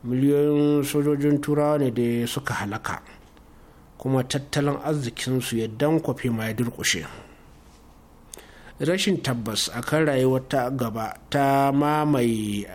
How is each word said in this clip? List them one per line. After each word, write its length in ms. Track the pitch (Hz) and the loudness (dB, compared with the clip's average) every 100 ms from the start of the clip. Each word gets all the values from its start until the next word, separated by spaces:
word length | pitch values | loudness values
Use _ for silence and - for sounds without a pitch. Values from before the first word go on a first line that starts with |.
Miliyoyin 760 | 117 127 139 143 147 147 147 147 | -2 0 4 4 4 4 4 2
sojojin 560 | 143 147 147 147 147 147 | 2 0 0 2 2 2
Turawa 360 | 147 147 147 151 | 2 2 2 2
ne 120 | 135 | 0
da 360 | 117 120 120 117 | 2 0 0 -2
suka 280 | - - | -4 -4
halaka, 480 | 117 104 - - - - - - - - - - - - - | -6 -6 -6 -8 -10 -12 -20 -20 -20 -20 -20 -20 -20 -20 -8
kuma 240 | 127 131 | -2 0
tattalin 540 | 127 143 135 - 143 143 | 0 -4 -4 -2 0 -2
arzikinsu 760 | 151 151 123 - - 131 120 113 | -2 -4 -4 -6 -2 -2 -2 -4
ya 80 | 113 | -4
dankwafe, 640 | 110 147 160 160 123 127 | -2 0 2 0 -4 -2
ma 140 | 113 110 | -2 -4
ya 80 | |
durƙushe. 520 | 110 120 - - 87 78 - - - - - - - - - - - - - - - - - | -2 -4 -2 -4 -2 -6 -14 -20 -20 -20 -20 -20 -20 -20 -20 -20 -20 -18 -18 -18 -20 -20 -4
Rashin 420 | 139 185 196 185 | -2 0 2 0
tabbas 460 | 139 120 113 104 - | 0 -2 -2 -4 -4
a 80 | 117 | -4
kan 240 | 120 151 156 | -2 2 2
rayuwar 420 | 135 131 131 131 | 4 4 2 0
ta 220 | 139 123 | -2 0
gaba 440 | 135 117 110 110 - - | -2 -2 -4 -8 -10 -4
ta 400 | 143 139 139 139 | 0 4 4 4
mamaye 960 | 139 147 151 151 139 120 113 107 101 101 | 4 2 2 2 2 2 0 -2 -4 -6